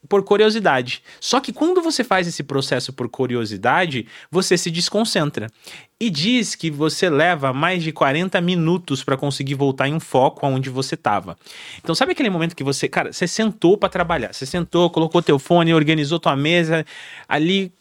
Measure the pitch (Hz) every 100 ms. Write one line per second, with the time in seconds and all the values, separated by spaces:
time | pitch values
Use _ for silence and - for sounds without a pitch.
0 | - 202 196 202 214 220 180 131 127 -
1 | - - - 254 269 - 320 370 330 -
2 | 233 185 175 156 139 135 135 127 131 135
3 | 120 - 123 120 107 101 117 156 180 127
4 | - - - 170 185 - 180 165 - -
5 | 165 196 190 - 113 - - - - -
6 | 226 143 190 247 233 - 160 143 156 -
7 | 185 143 170 165 135 131 165 185 160 156
8 | 143 147 185 190 175 180 160 180 180 135
9 | - 135 143 139 139 139 139 135 135 156
10 | - 131 143 - 143 131 131 127 135 165
11 | 113 101 87 - - - - - - 160
12 | - 349 240 170 165 - 135 135 147 180
13 | 139 - 175 - 220 - 170 208 190 180
14 | 170 165 104 - 131 180 165 170 175 170
15 | 160 170 170 143 - 175 165 160 147 160
16 | 143 170 165 139 147 175 160 160 147 -
17 | - - - 147 160 196 185 _